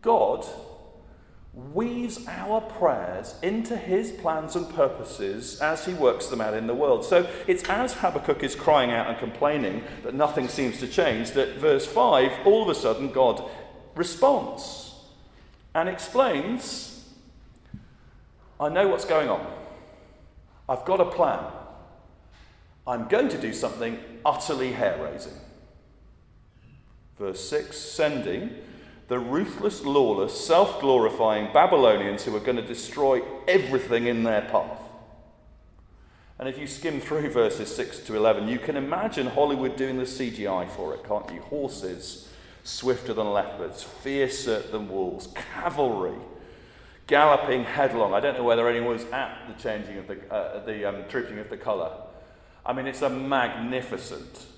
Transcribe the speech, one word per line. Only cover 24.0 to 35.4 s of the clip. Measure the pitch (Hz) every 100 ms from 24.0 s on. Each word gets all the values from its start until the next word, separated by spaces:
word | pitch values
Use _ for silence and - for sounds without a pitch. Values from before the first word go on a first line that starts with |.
| - - -
utterly | 139 - 139 131
hair-raising." | 120 107 85 76 71 78 - - - - - _ _ - - _ - - _ - - _ - - _
Verse | 98 95 -
six, | - - -
"Sending | - - 151 139 95 98 214 - - - - - -
the | 123
ruthless, | 120 143 202 - 202 196 139
lawless, | 143 123 98 98 - -
self-glorifying | 165 202 - 139 127 110 - 113 107 113
Babylonians | 147 175 160 123 104 98 101
who | - 107
are |
gonna | 117 120
destroy | 104 117 - 143 139 127 123 - -
everything | - 127 131 - 117 120
in | 117
their | 113 107
path." | 104 110 - - - - - - - _